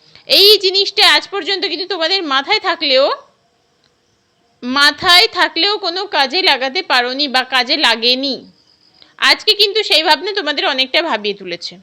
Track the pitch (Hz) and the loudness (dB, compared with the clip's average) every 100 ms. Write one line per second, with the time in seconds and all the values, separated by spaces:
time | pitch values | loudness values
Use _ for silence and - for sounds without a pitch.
0 | _ - - 311 392 427 370 381 392 - | _ -12 0 4 6 6 2 0 -2 2
1 | 370 302 - 392 311 392 359 330 370 381 | 4 4 0 -6 -4 -4 -4 -6 -6 -4
2 | 320 381 320 269 277 415 381 330 294 262 | -2 -2 -2 -2 0 -2 -2 -2 0 2
3 | 294 - - _ _ _ _ _ _ _ | 2 -2 -10 _ _ _ _ _ _ _
4 | _ _ _ _ _ _ 247 262 285 294 | _ _ _ _ _ _ -4 0 0 0
5 | 359 349 453 359 330 330 392 415 381 359 | 2 2 2 0 -2 0 -2 -2 -4 -6
6 | 403 311 269 330 370 269 262 269 370 269 | -4 -2 0 0 0 0 -2 -4 -2 0
7 | 247 262 294 254 247 262 247 302 254 226 | 0 -4 -2 -2 -2 -2 -2 0 0 2
8 | 233 254 277 202 185 _ _ _ _ _ | 2 0 -2 -6 -10 _ _ _ _ _
9 | _ - 262 - - 415 415 427 415 320 | _ -2 0 0 0 2 2 0 0 2
10 | 320 302 370 403 302 285 381 269 262 311 | 2 0 0 -4 -4 -2 -2 -2 -2 -2
11 | 330 220 208 202 185 175 - 180 | -2 -4 -4 -8 -8 -12 -12 -18